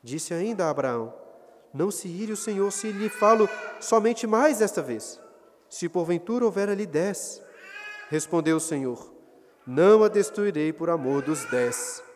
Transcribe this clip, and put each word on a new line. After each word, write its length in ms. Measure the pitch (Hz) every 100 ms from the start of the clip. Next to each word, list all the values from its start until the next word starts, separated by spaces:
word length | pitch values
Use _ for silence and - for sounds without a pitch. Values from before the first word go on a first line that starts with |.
Disse 300 | 117 151 -
ainda 320 | 170 208 214 165
a 40 |
Abraão: 420 | 143 135 120 113 - - - - - _
'Não 200 | 135 185
se 160 | 202 185
ire 240 | 170 220
o 60 | 214
Senhor 340 | - 196 196
se 200 | 196 220
lhe 160 | 196 214
falo 400 | - 208 226 202 - - -
somente 460 | - 226 214 233 226
mais 340 | 220 294 233
esta 220 | 208 196
vez. 400 | 139 113 - - - - - _ _
Se 180 | - 175
porventura 560 | 175 165 175 175 240
houver 260 | 233 190 202
ali 180 | 202 208
dez?' 520 | 151 185 190 - - - - - - - - -
Respondeu 480 | 151 - 170 160 160
o 20 |
Senhor: 540 | 156 147 131 117 - - _ - _ _ -
'Não 380 | 131 180 214
a 40 | 214
destruirei 680 | 202 202 - 208 156 156
por 160 | 156 165
amor 320 | 170 131 139
dos 240 | 139 151 -
dez.' 580 | 123 123 120 - - -